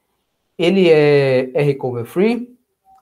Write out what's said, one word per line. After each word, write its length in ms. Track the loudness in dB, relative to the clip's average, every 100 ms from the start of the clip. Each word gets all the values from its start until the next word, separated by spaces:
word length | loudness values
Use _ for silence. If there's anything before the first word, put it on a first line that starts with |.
| _ _ _ _ _ -4
ele 320 | -2 2 4
é 640 | 4 4 2 2 0 -2
R 220 | -2 -2 -2
cover 300 | -6 -8 -8
free, 520 | -2 -2 -2 -8 -18 _ _ _ _